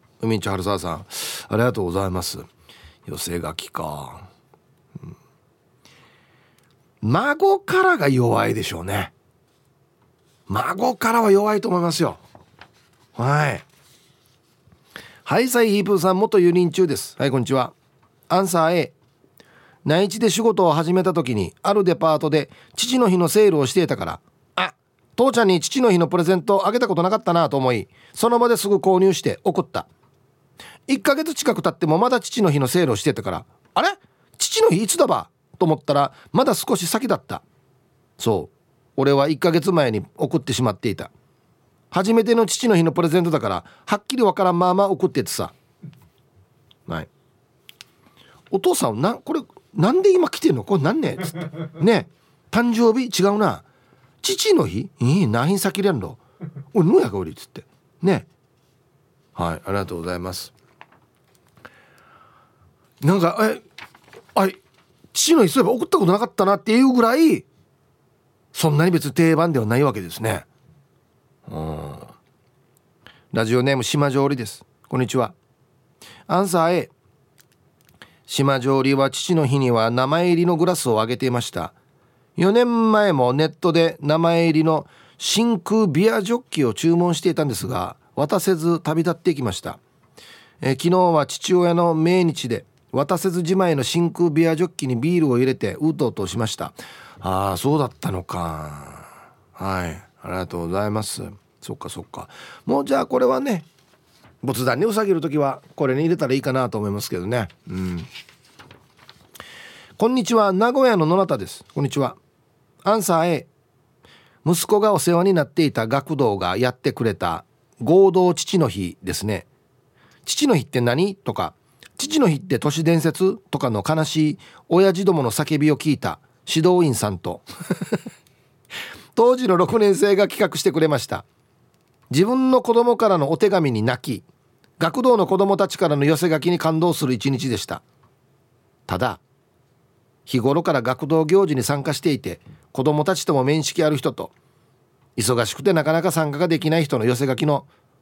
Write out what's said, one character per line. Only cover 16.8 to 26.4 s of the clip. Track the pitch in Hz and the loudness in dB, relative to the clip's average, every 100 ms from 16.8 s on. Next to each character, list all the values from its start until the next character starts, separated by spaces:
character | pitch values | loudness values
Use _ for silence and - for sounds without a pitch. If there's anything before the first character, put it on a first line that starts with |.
| 180 | 0
で | 139 | -2
す。 | - - | -8 -4
は | 135 | -2
い、 | |
こ | 131 | 0
ん | |
に | 120 | 0
ち | |
は。 | 135 123 - _ _ _ _ - | 0 -2 -6 _ _ _ _ -2
ア | 175 | 0
ン | 190 | 2
サ | 175 160 | 2 2
ー | 175 | 0
A。 | 143 _ _ _ _ _ _ _ _ _ | -2 _ _ _ _ _ _ _ _ _
内 | - 160 202 | 0 2 0
地 | 220 | 0
で | 226 | 0
仕 | 175 | 2
事 | 233 202 175 | 2 4 4
を | |
始 | 151 160 | 2 2
め | 180 | 2
た | 180 | 2
時 | 165 127 107 | 0 -2 -2
に、 | 85 - | -4 -4
あ | - | -2
る | 208 | 2
デ | 180 165 | 2 2
パ | 160 151 | 2 0
ー | |
ト | 151 | 0
で | 151 139 - - - | -2 -2 -10 -14 -8
父 | 240 254 | -2 0
の | 233 | 2
日 | 180 | 2
の | 170 | 2
セ | 208 208 | 4 4
ー | |
ル | 160 | 4
を | 131 | 0
し | |
て | 185 | 0
い | 165 | 0
た | 139 | -2
か | 87 | -6
ら、 | 80 _ _ _ - | -10 _ _ _ -6
「あ、 | - - _ _ _ - | -6 -8 _ _ _ 0
父 | 262 | 2
ち | 233 | 4
ゃ | |
ん | 196 | 4
に | 180 | 2
父 | - 269 | 0 0
の | 247 | 2
日 | 180 | 4
の | 165 | 2
プ | 180 | 0
レ | |
ゼ | 165 | 2
ン | 185 | 0